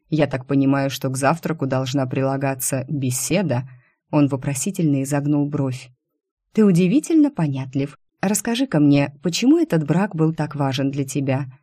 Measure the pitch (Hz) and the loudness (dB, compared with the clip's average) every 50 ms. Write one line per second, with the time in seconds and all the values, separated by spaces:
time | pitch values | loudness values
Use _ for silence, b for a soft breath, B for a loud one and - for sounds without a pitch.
0 | B B 156 156 147 143 - 127 - - 147 139 135 135 139 139 139 139 131 - | B B 0 0 0 0 -2 -6 -4 -2 0 2 2 2 2 2 0 -2 -4 -4
1 | - 131 131 131 139 135 170 170 - 175 160 160 139 131 135 131 131 127 147 143 | -6 -6 -4 0 0 0 0 0 -2 -6 -4 -4 -4 -2 -2 -2 -2 -2 -2 -2
2 | 131 127 127 135 135 135 135 135 143 135 135 131 - - 139 131 127 135 156 139 | -2 -2 -2 -2 -2 -2 -2 -2 -2 -4 -4 -4 -6 -4 -4 -6 -4 -4 -4 -2
3 | 131 127 127 - - - 156 202 190 147 120 123 127 B B B B B B B | -2 -2 -4 -4 -4 -2 -2 0 0 0 -2 -4 -4 B B B B B B B
4 | _ _ - 151 143 131 143 127 - 143 139 - - 202 190 - 165 147 139 135 | _ _ 2 2 2 2 0 -4 -4 -4 -4 -4 -6 -6 -2 0 0 0 0 0
5 | 135 135 147 143 143 143 151 147 143 147 151 147 135 131 127 127 - - _ _ | -2 -2 -2 -2 0 0 0 0 0 -2 -2 -2 -2 -4 -4 -8 -12 -18 _ _
6 | _ _ _ _ _ _ _ _ _ _ _ 220 214 202 175 170 185 180 220 302 | _ _ _ _ _ _ _ _ _ _ _ 4 4 6 6 4 4 4 2 2
7 | - - 330 311 294 277 - - 160 143 135 131 135 135 - 139 139 151 - _ | 2 2 4 4 4 4 2 0 -2 -2 -2 -4 -8 -4 -4 -4 -4 -4 -8 _
8 | _ _ _ _ - 190 214 - - 233 233 240 269 - - 151 147 143 143 143 | _ _ _ _ -2 -2 -2 -2 -2 -4 -2 -2 -2 0 2 4 6 6 6 4
9 | 139 139 - _ - 180 170 - 233 262 311 349 320 - 170 160 151 139 151 175 | 2 0 -4 _ -4 -4 -2 2 4 4 4 4 4 2 0 0 0 2 0 0
10 | 202 - - 160 160 160 160 - 151 147 147 143 143 135 131 139 139 139 135 147 | 0 -2 0 0 0 0 0 -2 -6 -6 -4 -2 -2 -2 0 -2 -2 -2 -2 -4
11 | 135 131 - 143 135 135 131 131 131 127 - _ | -6 -4 -4 -4 -2 -2 -2 -2 -4 -8 -12 _